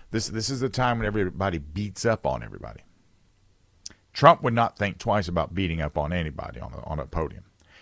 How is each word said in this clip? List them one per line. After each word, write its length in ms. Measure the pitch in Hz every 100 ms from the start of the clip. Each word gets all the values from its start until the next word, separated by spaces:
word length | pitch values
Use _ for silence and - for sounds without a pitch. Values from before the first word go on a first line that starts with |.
| -
this, 180 | 110 -
this 220 | 110 110
is 100 | 135
the 100 | 127
time 280 | 123 123 117
when 80 | 104
everybody 540 | 107 92 85 95 82
beats 460 | 73 85 104 92 117
up 200 | 110 67
on 160 | 64
everybody. 380 | 57 50 55 53 - _ _ _ _ _ _ _ _ _ - - _
Trump 300 | - 143 165
would 140 | 135 117
not 200 | 113 -
think 220 | 101 85
twice 300 | 117 104 87
about 260 | 87 76
beating 280 | 85 92 82
up 180 | 73 80
on 120 | 73
anybody 480 | 87 78 69 - -
on 140 | -
a, 100 | -
on 140 | - 76
a 80 | 71
podium. 380 | 85 78 - - _ _ -